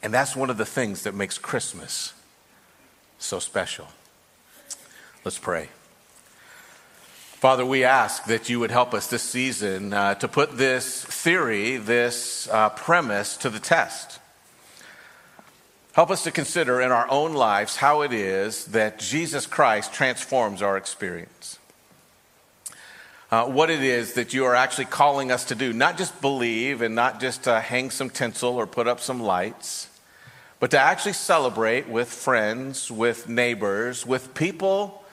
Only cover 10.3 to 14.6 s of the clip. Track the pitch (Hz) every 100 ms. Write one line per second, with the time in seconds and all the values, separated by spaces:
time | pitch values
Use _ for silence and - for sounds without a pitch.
10.3 | - 151 123 135 127 123 - - - 165
11.3 | 180 139 104 110 131 107 120 120 120 -
12.3 | - - 110 107 - - 175 139 104 101
13.3 | - 135 107 - 165 110 - - - -
14.3 | _ _ _